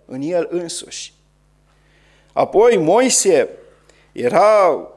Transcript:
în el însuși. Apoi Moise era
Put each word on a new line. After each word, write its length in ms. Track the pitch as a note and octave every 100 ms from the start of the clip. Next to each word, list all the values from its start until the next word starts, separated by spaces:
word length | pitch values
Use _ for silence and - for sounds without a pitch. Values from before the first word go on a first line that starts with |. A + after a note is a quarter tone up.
în 180 | - C3
el 260 | D3 F3 D#3+
însuși. 640 | F3 E3+ - - - - _ _ _ _ _ _ _ _ _ _ _ _
Apoi 440 | C3+ C3+ F3 A#3+ G#3+
Moise 720 | D#3 G#3+ C4 - G3 D#3 - - - _ _ _ _
era 680 | - A#2+ E3 G#3 G#3+ F3+ A#2 -